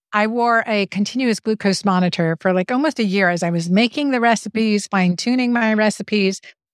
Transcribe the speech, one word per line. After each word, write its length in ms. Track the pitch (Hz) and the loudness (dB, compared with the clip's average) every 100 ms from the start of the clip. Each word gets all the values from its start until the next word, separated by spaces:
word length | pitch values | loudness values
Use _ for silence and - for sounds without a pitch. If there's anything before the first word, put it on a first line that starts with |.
| _ | _
I 140 | 208 214 | -2 0
wore 360 | 240 233 226 226 | 0 2 2 0
a 200 | 208 196 | -2 -2
continuous 520 | 196 202 247 254 208 | -2 -4 -2 -2 -2
glucose 440 | - 214 202 185 | -2 -2 -2 0
monitor 520 | 202 180 180 - 165 165 | 0 2 0 0 -2 0
for, 140 | 190 | 0
like, 180 | 180 185 | 0 0
almost 260 | 247 302 262 | 0 -2 -2
a 60 | |
year 240 | 214 196 185 | -2 2 2
as 140 | 175 | 0
I 80 | 170 | -2
was 180 | 170 170 | -2 0
making 420 | 190 240 302 285 | 2 2 0 -2
the 80 | 254 | 2
recipes, 680 | 233 214 214 220 220 208 - | 2 0 -2 -2 0 0 0
fine-tuning 640 | 196 180 175 240 254 247 | 0 0 0 -2 -2 0
my 220 | 240 220 | 0 0
recipes, 640 | 214 214 - 208 208 190 196 - _ _ | 2 0 -2 -4 0 0 -2 -12 _ _